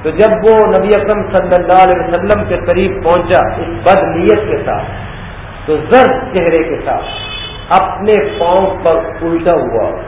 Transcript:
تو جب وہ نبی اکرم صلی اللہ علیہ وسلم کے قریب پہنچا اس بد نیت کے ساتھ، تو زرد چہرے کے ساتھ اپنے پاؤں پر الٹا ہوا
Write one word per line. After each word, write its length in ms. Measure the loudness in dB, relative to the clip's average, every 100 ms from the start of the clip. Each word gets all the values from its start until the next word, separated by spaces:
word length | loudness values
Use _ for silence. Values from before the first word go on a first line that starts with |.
تو 100 | -4 2
جب 260 | 2 4 4
وہ 80 | 4 4
نبی 260 | 2 2 0
اکرم 280 | 2 -2 0
صلی 220 | -2 2 0
اللہ 240 | 4 4 6
علیہ 180 | 4 0
وسلم 400 | -2 0 0 0
کے 120 | -4 -2
قریب 260 | 0 0 -2
پہنچا 380 | 0 0 2 0 0 -4
اس 120 | -8 -2 2
بد 180 | 2 2
نیت 340 | 0 2 2 0
کے 100 | -4 -4
ساتھ، 300 | -6 -6 -12 -14 -14 -14 -16 -16 -14 -4
تو 100 | -2 2
زرد 320 | 4 4 2 -2
چہرے 300 | -2 2 0 0
کے 100 | -4 -4
ساتھ 880 | -6 -6 -10 -12 -12 -14 -14 0 2
اپنے 380 | 2 -4 0 2 0 -2
پاؤں 400 | 0 2 0 0 0
پر 180 | 0 -2 -6 -4
الٹا 320 | -2 2 0 0
ہوا 240 | -2 -2 -6